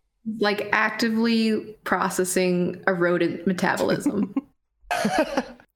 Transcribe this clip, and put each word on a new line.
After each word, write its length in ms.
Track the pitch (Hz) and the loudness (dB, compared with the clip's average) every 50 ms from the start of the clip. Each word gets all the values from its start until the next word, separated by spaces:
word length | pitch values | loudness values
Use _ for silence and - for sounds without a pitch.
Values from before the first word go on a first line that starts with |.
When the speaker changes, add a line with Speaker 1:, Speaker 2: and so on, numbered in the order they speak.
| _ _ _ _ - | _ _ _ _ -10
Speaker 1:
he's, 160 | 220 214 - | -8 -2 0
like, 280 | 208 208 202 208 - - | 2 2 2 0 -2 0
actively 1040 | - 214 214 220 214 - 240 226 220 220 226 233 226 226 226 220 214 - - - - - - | 0 0 0 0 0 0 0 0 2 2 2 2 4 4 2 2 0 0 -4 -8 -16 -12 -4
processing 960 | - 202 180 185 185 - - 185 180 - 185 185 180 180 180 180 175 - - - | -2 0 0 0 0 0 0 -2 0 2 2 2 2 2 2 0 0 -2 -4 -2
a 80 | 190 190 | -2 0
rodent 520 | 175 175 175 175 170 170 165 - - - | 2 2 2 2 2 2 0 -2 -2 -2
metabolism. 880 | 196 185 - 190 - - - - - - - - 294 214 214 196 190 - 269 - _ _ _ _ _ _ _ _ - | -2 0 0 0 0 0 0 0 0 0 0 0 -2 0 0 -2 -2 -4 -8 -8 _ _ _ _ _ _ _ _ -6
Speaker 2:
<laughs> 240 | - - - 214 - - 285 - - 262 - - - - - _ _ | -4 -2 -2 0 0 0 -2 0 -2 -6 -6 -6 -14 -20 -20 _ _